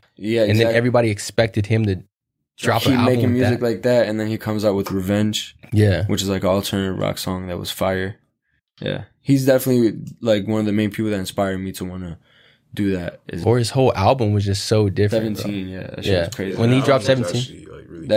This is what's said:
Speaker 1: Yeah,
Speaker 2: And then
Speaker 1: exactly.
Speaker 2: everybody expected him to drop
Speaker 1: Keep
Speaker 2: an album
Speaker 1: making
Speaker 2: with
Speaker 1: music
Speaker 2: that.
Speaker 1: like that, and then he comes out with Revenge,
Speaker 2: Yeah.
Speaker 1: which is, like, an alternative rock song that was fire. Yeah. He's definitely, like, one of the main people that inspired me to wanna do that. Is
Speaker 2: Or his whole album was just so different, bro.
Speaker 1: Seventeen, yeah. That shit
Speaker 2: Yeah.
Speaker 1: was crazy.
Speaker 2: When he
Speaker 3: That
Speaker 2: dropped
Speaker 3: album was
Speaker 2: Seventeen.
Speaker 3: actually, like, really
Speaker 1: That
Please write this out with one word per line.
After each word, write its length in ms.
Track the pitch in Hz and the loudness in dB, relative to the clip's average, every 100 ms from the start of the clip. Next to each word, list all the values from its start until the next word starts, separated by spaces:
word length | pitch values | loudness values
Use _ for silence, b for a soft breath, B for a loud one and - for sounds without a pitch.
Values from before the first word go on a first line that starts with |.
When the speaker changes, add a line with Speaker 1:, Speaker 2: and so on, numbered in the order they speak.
| _ - | _ -10
Speaker 1:
Yeah, 260 | 101 117 | -2 2
Speaker 2:
And 80 | 107 | 4
then 40 | 107 | 4
Speaker 1:
exactly. 180 | 113 113 | 4 4
Speaker 2:
everybody 340 | 123 120 113 | 2 2 2
expected 560 | 104 - - 113 110 101 | -2 -4 0 0 0 0
him 180 | 110 107 | 2 2
to 180 | 90 - _ _ _ _ - | -2 -6 _ _ _ _ -6
drop 240 | - 113 | 0 0
Speaker 1:
Keep 100 | - | 2
Speaker 2:
an 60 | 127 | 4
album 140 | 123 | 4
Speaker 1:
making 160 | 123 123 | 4 2
Speaker 2:
with 100 | 123 | 2
Speaker 1:
music 200 | 113 117 | 2 2
Speaker 2:
that. 60 | 120 | 0
Speaker 1:
like 160 | 113 | 0
that, 240 | 123 123 104 | 2 2 2
and 120 | 107 | 0
then 80 | 107 | -2
he 100 | 110 | -2
comes 260 | 107 107 104 | -2 0 2
out 100 | 98 | 0
with 160 | 98 | 0
Revenge, 640 | 95 92 104 107 104 - - - | -2 0 2 2 -2 -8 -16 -2
Speaker 2:
Yeah. 320 | 104 104 82 101 | 4 4 4 0
Speaker 1:
which 140 | 98 | -2
is, 80 | 95 | -2
like, 140 | 95 | 0
an 60 | 92 | 2
alternative 480 | 98 95 98 95 92 | 0 0 -2 -2 -2
rock 180 | 101 101 | -4 -4
song 300 | - 92 92 | -6 -6 -6
that 120 | 87 | -8
was 120 | 95 | -8
fire. 440 | - 95 95 95 107 _ _ _ _ _ - | -4 -2 -2 -4 -10 _ _ _ _ _ -10
Yeah. 240 | 101 98 98 _ | -8 -8 -10 _
He's 240 | - 139 131 | 0 0 4
definitely, 540 | 131 131 123 113 87 - - | 2 2 2 2 0 -12 -6
like, 260 | 117 104 101 | 0 0 0
one 140 | 110 | -2
of 40 | 104 | 0
the 60 | |
main 180 | 104 107 | 0 -2
people 200 | 107 107 | -2 -4
that 60 | 101 | -4
inspired 380 | 95 - 98 95 | -4 -4 -4 -4
me 120 | 95 | -8
to 120 | 90 90 | -8 -10
wanna 320 | 90 87 82 b b b b b | -10 -12 -14 b b b b b
do 180 | - 98 92 | -4 -2 -2
that. 240 | 85 - - | -6 -12 -12
Is 160 | 90 101 | -2 0
Speaker 2:
Or 120 | 123 | 2
his 140 | 113 | 2
whole 220 | 135 127 82 | 2 2 4
album 360 | 98 135 107 | 2 2 2
was 140 | 104 98 | 2 0
just 200 | 98 - | -2 0
so 220 | 110 101 | 2 2
different, 460 | 90 104 110 110 101 | 2 0 0 -2 -4
bro. 80 | |
Speaker 1:
Seventeen, 240 | 104 101 95 | -6 -6 -8
yeah. 200 | 92 - | -10 -12
That 160 | - 98 | -6 0
shit 80 | |
Speaker 2:
Yeah. 120 | 92 85 | 0 0
Speaker 1:
was 80 | - | -4
crazy. 220 | 95 92 | -6 0
Speaker 2:
When 120 | 117 | 2
he 80 | 131 | 4
Speaker 3:
That 60 | 131 | 4
Speaker 2:
dropped 240 | 135 - | 2 4
Speaker 3:
album 140 | 131 | 0
was 80 | - | 0
Speaker 2:
Seventeen. 240 | 123 127 85 | -4 -6 -10
Speaker 3:
actually, 140 | - 71 | -20 -20
like, 80 | - | -18
really 180 | 85 | -12
Speaker 1:
That 80 | - | 0